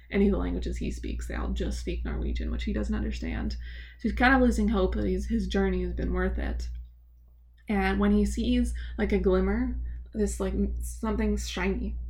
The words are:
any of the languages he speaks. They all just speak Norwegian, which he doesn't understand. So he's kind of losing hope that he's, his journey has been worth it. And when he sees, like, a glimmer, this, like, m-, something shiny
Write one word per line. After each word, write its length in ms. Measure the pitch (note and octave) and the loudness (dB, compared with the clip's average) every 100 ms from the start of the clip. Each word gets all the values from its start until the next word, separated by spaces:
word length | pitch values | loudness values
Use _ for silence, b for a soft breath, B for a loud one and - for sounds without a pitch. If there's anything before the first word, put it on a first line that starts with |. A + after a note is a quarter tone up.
| b | b
any 160 | G3+ G3+ | 4 4
of 60 | |
the 60 | F3+ | 4
languages 380 | F3+ F3 - - | 0 -2 -2 -4
he 140 | - | -4
speaks. 360 | - - - - | -4 -6 -6 -6
They 100 | - | -6
all 120 | - | -4
just 320 | F#3+ G3 - | -2 -4 -4
speak 240 | - E3 | -4 -4
Norwegian, 460 | - - - - - | -4 -4 -2 -2 -2
which 140 | - | -4
he 100 | - | -2
doesn't 200 | G3+ G#3 | -2 -2
understand. 580 | G#3+ G#3+ G#3 D#2+ - - | -2 -4 -4 -6 -4 -4
So 580 | - - - - - A3 | -6 -10 -14 -16 -6 -4
he's 20 | |
kind 220 | G3+ B3 | 2 4
of 80 | C4 | 6
losing 260 | B3 A3 G#3 | 6 4 2
hope 260 | G#3+ F#3 G#3+ | 4 2 2
that 100 | G#3 | 0
he's, 180 | F#3 G3+ | 0 0
his 200 | A3+ F#3 | 0 0
journey 360 | G3 G3 F3+ | 2 2 0
has 100 | F3+ | -2
been 180 | F3+ F3+ | -2 -2
worth 240 | F3+ F#3 F#3 | 0 0 -2
it. 300 | - - - - - - - - - - - - - | -4 -4 -6 -8 -14 -18 -20 -20 -20 -20 -20 -14 -2
And 300 | G#3 F#3+ G3 | 2 2 4
when 120 | G3+ | 4
he 140 | G#3 G3+ | 6 4
sees, 480 | - A#3 B3 A#3+ - B B | 2 2 2 2 -2 B B
like, 140 | G#3 | 2
a 60 | G#3 | 4
glimmer, 560 | F#3+ F#3 F#3+ G#3+ B3+ B3 b b b | 4 4 4 2 0 -2 b b b
this, 260 | A3 G3+ - | -2 -2 -2
like, 120 | F#3+ | -2
m-, 220 | F#3 G3+ - | 0 0 -2
something 560 | - - A3 G#3+ G#3+ G#3 | -6 -6 -2 0 2 0
shiny 580 | - - F#3 F#3+ G3 - - | -2 -2 -2 -2 -4 -6 -8